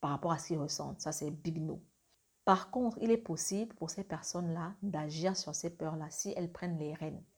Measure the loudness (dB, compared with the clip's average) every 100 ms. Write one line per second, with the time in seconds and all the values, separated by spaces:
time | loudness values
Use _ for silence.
0 | -2 2 2 2 2 0 2 -2 -4 -4
1 | -4 -2 -2 -2 -2 0 -2 -4 -10 _
2 | _ _ _ _ 6 6 6 0 0 2
3 | 6 6 4 -2 0 0 -2 -4 -6 -6
4 | -6 -6 -4 -2 0 0 -2 -4 -2 -2
5 | -2 0 2 0 -2 -4 -4 -2 -2 -2
6 | -4 -4 -4 -2 -4 -4 -2 -2 -2 -4
7 | -6 -6 -12